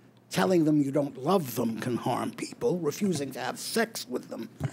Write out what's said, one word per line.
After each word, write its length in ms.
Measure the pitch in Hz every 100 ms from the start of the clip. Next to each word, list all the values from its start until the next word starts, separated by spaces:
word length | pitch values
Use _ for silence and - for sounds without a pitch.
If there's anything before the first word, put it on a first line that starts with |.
| - _ _
Telling 340 | 175 190 180
them 160 | 156 151
you 120 | 139
don't 280 | 143 143 131
love 340 | 135 190 139 127
them 240 | 117 107
can 160 | - 113
harm 340 | 127 117 113
people. 480 | - - - 120 175
Refusing 540 | 151 - 202 151 139
to 80 | 123
have 180 | 123 -
sex 480 | - 220 220 - -
with 200 | 247 -
them 200 | - 220 - -